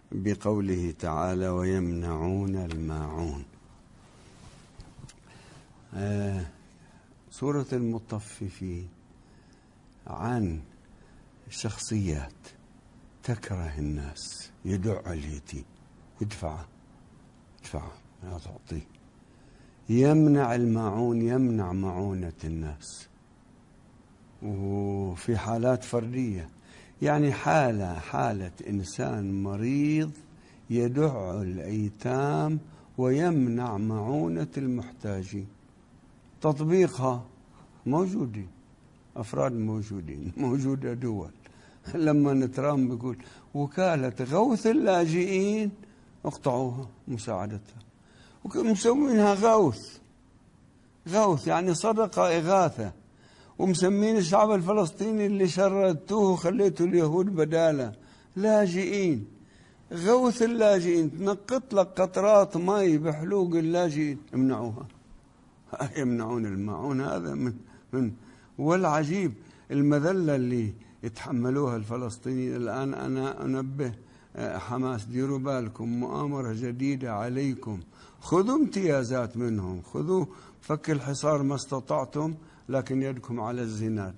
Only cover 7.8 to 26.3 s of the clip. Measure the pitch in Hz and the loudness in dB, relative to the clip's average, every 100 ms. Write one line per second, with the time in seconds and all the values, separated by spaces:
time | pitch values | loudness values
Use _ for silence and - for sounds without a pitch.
7.8 | 117 113 - 107 - - 98 - 92 87 | -2 -4 -6 -8 -8 -10 -10 -8 -8 -8
8.8 | 90 - - - - - - - _ _ | -10 -18 -20 -20 -20 -20 -20 -20 _ _
9.8 | - - - - 113 123 92 78 - - | -20 -20 -14 -8 -4 -2 -2 -4 -10 -20
10.8 | - - - - - - - - 110 - | -20 -20 -20 -20 -20 -20 -18 -8 -8 -8
11.8 | - 110 92 73 69 - - - - - | -4 -2 -2 -4 -6 -14 -20 -20 -20 -20
12.8 | - - - - - 107 - 92 80 73 | -20 -20 -20 -12 -6 -6 -6 -6 -6 -4
13.8 | 73 73 71 - - - - - 92 95 | -4 -4 -8 -12 -14 -16 -18 -10 -4 -2
14.8 | 107 92 90 80 76 73 - 71 - - | -2 -4 -6 -8 -8 -10 -12 -14 -14 -20
15.8 | - - - - 107 - 80 85 - - | -20 -20 -16 -8 -8 -6 -8 -8 -14 -20
16.8 | - - - - - - - - - 76 | -20 -20 -20 -20 -20 -20 -20 -20 -12 -10
17.8 | 76 - - - 90 87 87 - - 80 | -10 -16 -20 -18 -12 -12 -12 -16 -10 -10
18.8 | - - - - - - - - - - | -10 -20 -20 -20 -20 -20 -20 -20 -20 -12
19.8 | - 117 139 156 151 143 120 120 120 113 | 2 4 6 8 6 6 4 2 2 2
20.8 | 110 110 120 117 117 131 127 110 90 95 | 0 0 0 2 2 2 2 0 -2 -2
21.8 | 95 90 98 95 87 - 80 80 78 76 | -2 -2 -4 -4 -6 -8 -8 -6 -6 -10
22.8 | - - - - _ _ _ - - - | -14 -18 -20 -20 _ _ _ -20 -20 -20
23.8 | - - - - - - 104 98 98 101 | -20 -20 -20 -20 -20 -12 -8 -4 -2 -2
24.8 | 101 98 98 85 - 107 101 117 123 123 | -2 -2 -4 -6 -2 -2 -2 0 0 0
25.8 | - 120 113 127 120 | -2 -4 -4 -4 -4